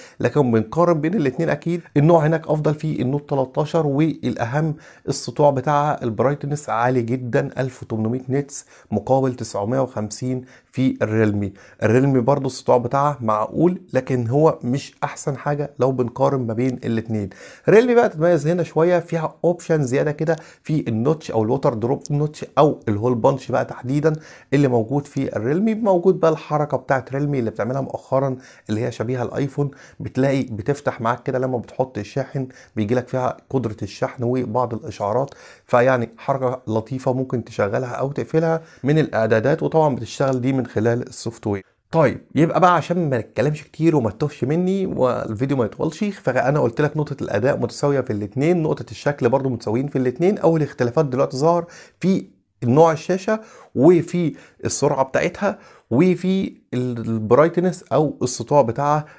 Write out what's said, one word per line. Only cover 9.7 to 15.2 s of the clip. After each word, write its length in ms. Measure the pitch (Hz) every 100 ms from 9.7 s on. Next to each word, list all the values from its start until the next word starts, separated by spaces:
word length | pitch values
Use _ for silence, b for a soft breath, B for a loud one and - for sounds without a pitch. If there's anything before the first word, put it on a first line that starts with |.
| 135
وخمسين 640 | 127 117 104 - 127 127 127 B B
في 240 | - 131 131
الريلمي. 500 | 107 110 107 101 101 - B B
الريلمي 380 | 107 120 139 131
برضو 260 | 113 139 131
السطوع 320 | - - 123
بتاعها 400 | 117 139 143 131
معقول، 600 | 110 107 110 - 170 180 -
لكن 360 | 127 127 127 117
هو 300 | 139 156 -
مش 300 | 120 131 - -
احسن 320 | - -